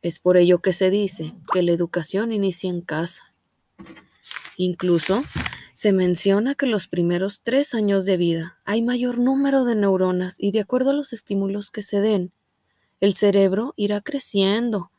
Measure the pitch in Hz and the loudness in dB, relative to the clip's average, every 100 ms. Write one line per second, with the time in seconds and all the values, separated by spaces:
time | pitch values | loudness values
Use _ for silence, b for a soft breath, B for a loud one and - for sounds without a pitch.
0 | 170 - 180 180 175 180 190 175 185 202 | -4 -2 4 6 6 4 2 0 2 2
1 | 202 - 160 - - 185 175 170 170 - | 0 -4 -8 -12 -4 0 2 2 0 -4
2 | 160 190 226 220 196 175 185 175 170 156 | -4 -2 -2 -2 -2 -2 -4 -6 -6 -4
3 | 170 - - _ _ _ _ _ - - | -2 -4 -6 _ _ _ _ _ -20 -20
4 | b b b - - - 185 175 180 170 | b b b -14 -14 -4 -4 -2 2 2
5 | - 196 285 - B B B - 208 190 | 2 0 -2 -6 B B B -2 2 2
6 | 180 175 196 196 240 277 262 214 - - | 2 2 2 2 0 -2 -2 -2 -2 -2
7 | 170 175 196 - - 254 285 226 208 196 | 0 0 -2 -4 0 0 0 0 0 0
8 | 185 180 175 165 165 - - 214 233 247 | 2 0 2 0 -4 -12 -4 -2 0 -2
9 | 247 240 247 269 277 269 247 220 202 190 | -2 0 0 2 2 2 2 2 2 2
10 | 185 180 185 - 202 208 202 254 262 285 | 2 0 -4 -4 -2 -2 -2 0 0 0
11 | 277 226 - 196 196 202 202 - 202 202 | -4 -8 -4 -4 -2 -4 -6 -6 -4 0
12 | 208 208 180 _ _ _ _ _ _ _ | 0 0 -2 _ _ _ _ _ _ _
13 | 202 - 202 196 196 190 247 - 202 208 | 0 4 2 4 2 0 -4 -4 -4 -4
14 | - 277 - 202 196 214 240 214 170 | -6 -4 -2 0 0 0 -2 -4 -8